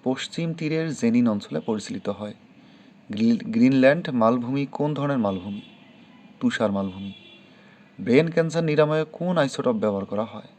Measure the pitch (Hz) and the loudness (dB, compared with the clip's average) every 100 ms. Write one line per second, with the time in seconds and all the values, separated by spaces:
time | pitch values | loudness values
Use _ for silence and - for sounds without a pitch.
0 | 127 131 - - 165 165 156 160 160 131 | -2 -4 -6 -6 -4 -4 -2 -2 -2 0
1 | 117 120 120 104 - 139 - 107 - 104 | 2 4 4 2 -2 -6 -2 -4 -4 -6
2 | 104 101 104 - - - - - - - | -6 -6 -10 -14 -20 -20 -20 -20 -20 -20
3 | - - 113 117 - 113 127 135 131 160 | -10 0 2 2 0 4 6 8 6 4
4 | 160 123 110 123 120 139 139 - 147 143 | 0 2 2 2 -2 -4 -4 -4 -2 -2
5 | 143 135 104 95 98 101 - - - - | -2 0 0 -2 -6 -10 -12 -20 -20 -20
6 | - - - - 123 - 110 98 98 92 | -20 -20 -20 -4 -4 0 -2 0 -4 -6
7 | 98 98 - - - - - - - - | -12 -14 -20 -20 -20 -20 -20 -20 -20 -10
8 | 101 127 165 170 165 160 160 151 151 156 | 2 2 2 0 0 -2 0 2 2 2
9 | 156 - 175 175 139 - 127 113 107 98 | -2 -6 -2 0 0 0 -2 0 0 -2
10 | 95 101 110 107 - | -4 -6 -6 -10 -18